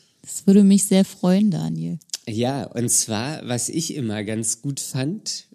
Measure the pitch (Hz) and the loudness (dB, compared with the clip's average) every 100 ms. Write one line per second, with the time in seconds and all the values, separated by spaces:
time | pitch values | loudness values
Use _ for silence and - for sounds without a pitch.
0 | _ _ - - 196 202 196 196 - 190 | _ _ -14 -2 4 8 8 6 4 2
1 | 196 - 180 190 214 156 160 160 170 170 | 2 0 2 4 2 0 -4 -4 -6 -8
2 | - - - 107 123 139 95 120 117 - | -10 -12 -8 -2 -2 -2 -6 -4 0 0
3 | - 107 135 147 113 120 - - 165 - | 0 -4 -4 -8 -6 -6 -4 -4 -6 -6
4 | 113 107 104 110 113 - 143 135 - 131 | -4 -4 -4 -4 -4 -6 -6 -8 -6 -4
5 | 139 214 - - - | -4 -6 -8 -10 -14